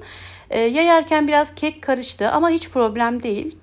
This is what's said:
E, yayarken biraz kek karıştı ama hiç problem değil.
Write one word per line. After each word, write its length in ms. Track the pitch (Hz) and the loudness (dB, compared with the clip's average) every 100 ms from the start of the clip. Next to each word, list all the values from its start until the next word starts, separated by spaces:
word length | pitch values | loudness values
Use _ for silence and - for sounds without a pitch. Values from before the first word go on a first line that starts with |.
| - - - - - | -8 -20 -20 -20 -6
E, 100 | - | -2
yayarken 680 | 233 269 339 330 320 311 294 | 0 2 4 4 4 0 4
biraz 280 | 294 294 - | 2 2 -2
kek 260 | 302 311 | -6 -6
karıştı 480 | - 262 247 - 208 | -4 -4 -4 -4 0
ama 200 | 302 339 | 2 2
hiç 200 | 330 - | 0 -2
problem 540 | 262 226 220 233 240 | 0 0 0 -2 -2
değil. 340 | 233 202 311 - | -4 -4 -6 -12